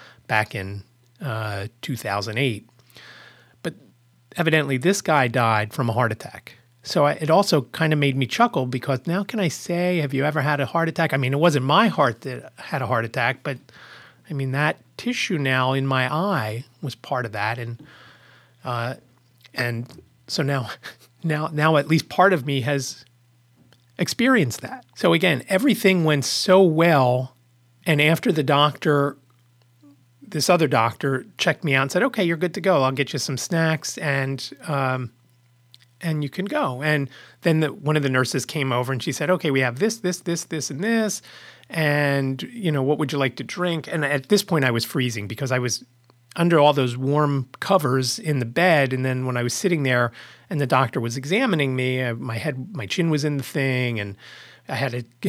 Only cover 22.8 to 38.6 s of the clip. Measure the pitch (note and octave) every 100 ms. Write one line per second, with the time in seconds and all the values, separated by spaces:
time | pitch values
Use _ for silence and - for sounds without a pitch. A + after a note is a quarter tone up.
22.8 | B2+ - - _ _ _ _ _ _ _
23.8 | _ - - - A#3+ B3+ C3 - - C4
24.8 | - - F3+ E3 F3+ C#3+ - F#3+ C4+ -
25.8 | F#3+ F#3 D#3 D3 - - - F#3+ F#3 D#3
26.8 | E3+ D3 B2+ B2+ C3 _ _ _ _ _
27.8 | - D3 D3+ D#3+ - D3+ C#3 C#3+ D3 -
28.8 | E3 C#3+ C#3+ - _ _ _ _ _ _
29.8 | - _ _ _ - D#3 C#3 F3 D3+ C3
30.8 | A2+ - C#3+ C3 - - E3+ D3+ D#3 C3+
31.8 | C3+ F3+ B3+ A3+ F3 E3 F3 E3 F#3+ E3
32.8 | C3 C3 C3+ A#2+ - C3 - E3 D#3+ D#3
33.8 | - - D#3 C#3 C3+ C3+ - - - C#3+
34.8 | C3 B2+ B2 _ _ _ _ _ _ _
35.8 | _ - E3+ D3+ C#3+ - G3 D4+ G3 B2+
36.8 | D3+ D3+ C#3 - - _ E3+ D#3+ D3+ -
37.8 | C#3 D3+ C#3 B2+ B2+ C3+ - D#3